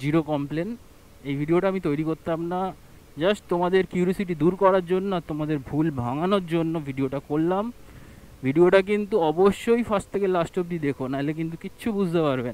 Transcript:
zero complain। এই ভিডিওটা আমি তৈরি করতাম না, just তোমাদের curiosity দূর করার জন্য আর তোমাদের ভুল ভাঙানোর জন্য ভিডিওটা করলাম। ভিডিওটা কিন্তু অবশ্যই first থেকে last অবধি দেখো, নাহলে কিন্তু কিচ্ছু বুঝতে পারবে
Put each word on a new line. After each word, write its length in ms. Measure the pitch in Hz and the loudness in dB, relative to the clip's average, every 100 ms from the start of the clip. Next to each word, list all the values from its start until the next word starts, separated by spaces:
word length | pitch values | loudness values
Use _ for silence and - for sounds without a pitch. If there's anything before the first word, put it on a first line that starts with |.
zero 180 | 139 160 | 0 0
complain। 540 | 151 147 139 151 190 233 - - - - 139 | 0 -2 -4 -6 -6 -10 -16 -20 -20 -14 -8
এই 60 | 139 | -4
ভিডিওটা 260 | 147 175 190 | 0 2 2
আমি 80 | 190 | 0
তৈরি 240 | 175 147 156 | -2 -2 -2
করতাম 280 | 160 - 165 170 | -4 -4 -4 -4
না, 80 | 180 185 - - - - - | -4 -6 -8 -18 -20 -16 -2
just 200 | 175 208 - | -2 -2 -2
তোমাদের 340 | 175 175 190 185 | 0 2 2 2
curiosity 420 | 180 180 185 180 160 | 0 0 0 -4 0
দূর 140 | 165 190 | 2 4
করার 220 | 196 190 170 | 4 4 2
জন্য 180 | 185 196 180 | -2 0 -4
আর 60 | - | -4
তোমাদের 300 | 151 151 151 | -4 -2 -4
ভুল 320 | 127 143 160 131 | -2 0 0 -2
ভাঙানোর 440 | 120 139 180 202 170 | -4 -2 0 0 0
জন্য 200 | 165 165 165 143 | -2 -2 -4 -6
ভিডিওটা 300 | 135 135 135 - | -4 -4 -4 -4
করলাম। 440 | 151 165 190 233 - - - - - - - 131 | 0 0 0 -4 -8 -18 -20 -20 -20 -20 -6 0
ভিডিওটা 340 | 147 180 196 | 4 6 6
কিন্তু 320 | 190 208 202 214 160 | 4 0 0 2 2
অবশ্যই 520 | 160 196 190 - 233 214 | 4 4 4 2 2 2
first 200 | 202 - | -2 -2
থেকে 120 | 196 196 180 | -2 0 0
last 220 | 165 190 | -2 -4
অবধি 200 | 175 175 143 | -4 -4 -4
দেখো, 220 | 131 131 | -4 -4
নাহলে 200 | 139 143 156 | -4 -4 -4
কিন্তু 160 | 165 165 | -6 -8
কিচ্ছু 280 | 190 - 240 | -14 -8 -4
বুঝতে 280 | 202 185 170 156 | -2 0 2 2
পারবে 260 | 131 120 | 0 -4